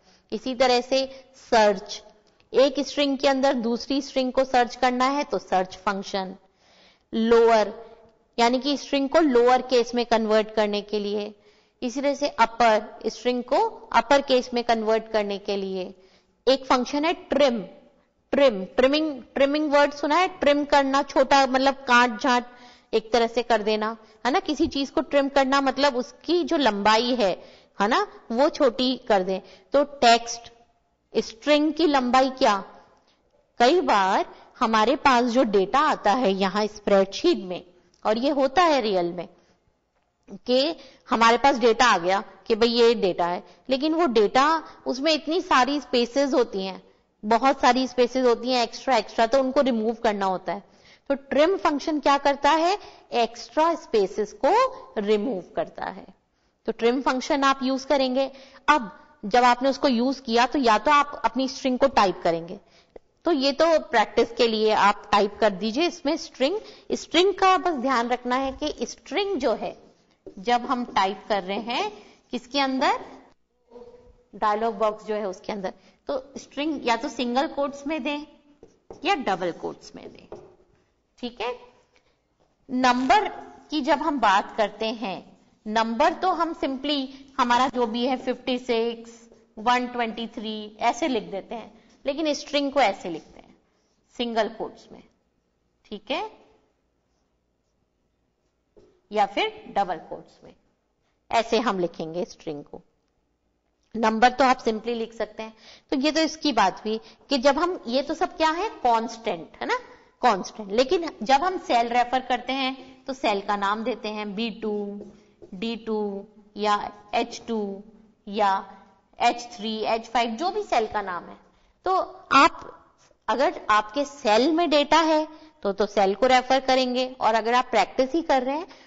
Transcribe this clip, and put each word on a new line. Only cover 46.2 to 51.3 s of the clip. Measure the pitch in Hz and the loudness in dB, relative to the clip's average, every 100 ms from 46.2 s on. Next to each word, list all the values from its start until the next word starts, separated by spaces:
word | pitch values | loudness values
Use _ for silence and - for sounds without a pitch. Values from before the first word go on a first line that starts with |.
| 285 | 0
होती | 269 233 196 190 | 2 0 -2 -8
हैं, | 185 - _ _ _ 208 | -10 -18 _ _ _ 0
बहुत | 226 269 277 | 2 2 2
सारी | 240 247 262 | 4 2 0
spaces | - 240 262 247 | 0 0 2 2
होती | 226 240 | 2 0
हैं | 254 | 0
extra, | 233 - - 240 | -2 -4 0 0
extra, | - - 226 | 0 0 2
तो | 269 | 2
उनको | 262 285 | 2 2
remove | 269 226 214 | 2 2 -2
करना | 226 226 208 190 | -2 -2 0 -2
होता | 180 - | -4 -6
है। | 196 - _ _ - - | -10 -10 _ _ -14 -6
तो | 277 | -6
trim | - | -2